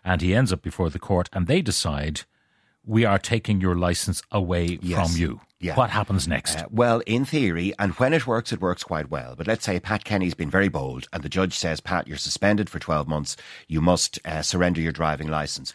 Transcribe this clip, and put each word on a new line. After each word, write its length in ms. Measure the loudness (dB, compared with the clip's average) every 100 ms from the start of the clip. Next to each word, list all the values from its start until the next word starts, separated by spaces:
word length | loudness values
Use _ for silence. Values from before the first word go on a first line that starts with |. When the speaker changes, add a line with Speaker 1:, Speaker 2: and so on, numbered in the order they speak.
Speaker 1:
and 160 | -2 2
he 140 | 4 4
ends 160 | 4
up 100 | 0
before 260 | -4 -2 -2
the 120 | -2
court 280 | 0 0 0
and 160 | -2 2
they 120 | 2
decide, 600 | 2 0 -2 -2 -4 -6 -10 _ _ _ _ _
"We 200 | 0 4
are 140 | 6 4
taking 420 | 2 0 2 2
your 140 | 2
license 480 | 2 2 2 0 -4 -2
away 480 | -2 0 0 0 -2
Speaker 2:
Yes. 300 | -2 0 2
Speaker 1:
from 100 | 2
you." 200 | 0 -2 -14 _
Speaker 2:
Yeah. 160 | -2
Speaker 1:
What 160 | 0 2
happens 380 | 0 0 0 0
next? 300 | -2 -2 -4
Speaker 2:
Uh, 80 | -2
well, 300 | 2 4 4 2
in 180 | 0
theory, 480 | 0 0 0 0 -2 0
and 120 | -2
when 180 | 2 2
it 120 | 2 2
works, 260 | -2 -2
it 80 | -2
works 240 | -2 -2
quite 260 | -4 -4 -4
well. 240 | -6 -8 -6
But 120 | -2
let's 160 | -2
say 160 | 0 -2
Pat 240 | -2 -4
Kenny's 300 | 0 0 0
been 160 | -2 0
very 180 | 2 2
bold 400 | 0 -4 -8 -10
and 120 | -8
the 40 | -4
judge 300 | 0 0 0
says, 220 | -2 -4
"Pat, 260 | -2 -4 -2
you're 100 | -8
suspended 540 | -6 0 2 2 0
for 80 | -4
twelve 300 | -2 0 0
months. 280 | -4 -4 -10 -14 -20 -4
You 140 | 2
must, 400 | 4 4 2 -4
uh, 180 | -6 -4
surrender 380 | -2 2 2 2
your 120 | -2
driving 340 | 0 -2 -2 -2
license." 480 | -4 -4 -8 -12